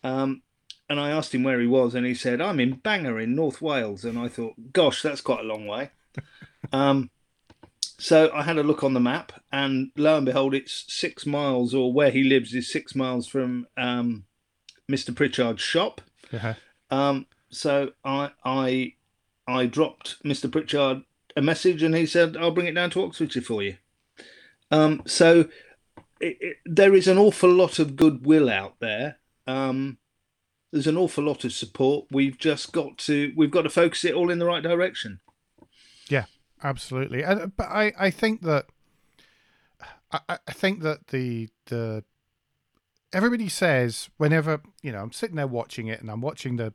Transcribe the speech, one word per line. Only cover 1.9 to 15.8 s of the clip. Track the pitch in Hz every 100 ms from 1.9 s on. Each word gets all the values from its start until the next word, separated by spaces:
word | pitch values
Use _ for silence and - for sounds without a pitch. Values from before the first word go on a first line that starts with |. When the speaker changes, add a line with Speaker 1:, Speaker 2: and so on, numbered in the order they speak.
Speaker 1:
and | 123 123
he | 123
said, | 131 123
"I'm | 185 165
in | 123 131
Bangor | 214 202 143 113
in | 113 135
North | 156 127
Wales." | 160 139 110 98 117
And | 117
I | 120
thought, | - 113 - 113
"Gosh, | 180 160 -
that's | 156 143
quite | - 117
a | 110
long | 107 107
way." | 107 139 _ _ -
<laughs> | - _ - _ -
Um, | 135 139 139 127 _ _ _ _ _ - _ - -
so | - 160 156
I | 147
had | 147 160
a |
look | 147 151
on | 139
the | 131
map, | 120 147 - - _
and | 139 139 135 131 -
lo | 151 156
and | 135
behold, | 131 135
it's | 135 131 - -
six | - 170 - 151
miles, | 143 143 127 123
or | 135 127
where | 131 143
he | 120
lives | 135 135 113
is | 123 123
six | 156 - 135
miles | 131 127 120
from, | 139 127 123 123 -
um, | 123 123 120 110 95 _ _ _ - _ -
Mister | 135 -
Pritchard's | 120 143 - 117 110
shop. | - 160